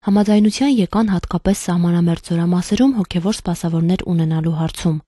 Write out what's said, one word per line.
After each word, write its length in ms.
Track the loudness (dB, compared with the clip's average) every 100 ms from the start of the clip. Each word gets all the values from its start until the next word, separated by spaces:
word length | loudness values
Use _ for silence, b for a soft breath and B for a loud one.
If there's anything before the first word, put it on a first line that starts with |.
համաձայնության 680 | 2 2 4 4 4 2 0
եկան 380 | 2 2 0 0
հատկապես 520 | -2 -2 -2 0 -2
սահմանամերձ 680 | -2 0 2 2 2 0 -2
զորամասերում 640 | -2 0 -2 -2 2 2 2
հոգևոր 400 | -2 -2 -2 -4
սպասավորներ 720 | -6 -4 -2 0 0 -2 -2
ունենալու 460 | -2 0 -2 -2 -2
հարցում։ 400 | -4 -2 -4 -4